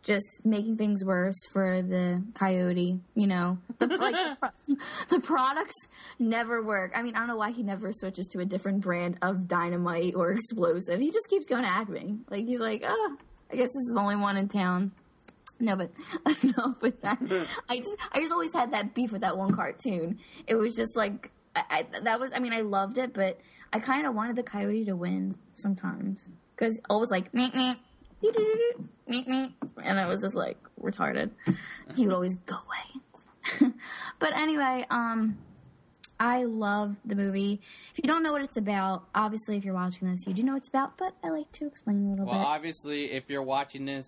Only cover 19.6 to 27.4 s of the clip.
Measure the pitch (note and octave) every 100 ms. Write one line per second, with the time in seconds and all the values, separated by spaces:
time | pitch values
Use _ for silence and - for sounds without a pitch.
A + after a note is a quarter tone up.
19.6 | D#3+ - B3+ F3+ E3 G#3+ - - - A3+
20.6 | A3 A#3 A3+ - G#3 G3+ - _ _ E3+
21.6 | - D3+ E3 - A3+ A3+ C4 B3+ B3 A3+
22.6 | G#3+ G3 G3 B3 B3+ G3+ F#3+ F3+ - -
23.6 | - A3+ A#3 C4+ D4 A3 A3+ A#3+ B3 G3+
24.6 | G3+ G#3+ G#3 F#3 F3 F#3 F#3+ F#3 - -
25.6 | G3+ F#3 - - G3 G3 - E3+ _ -
26.6 | A3+ A3+ - G#3 A#3+ F#3 F#3+ A#3+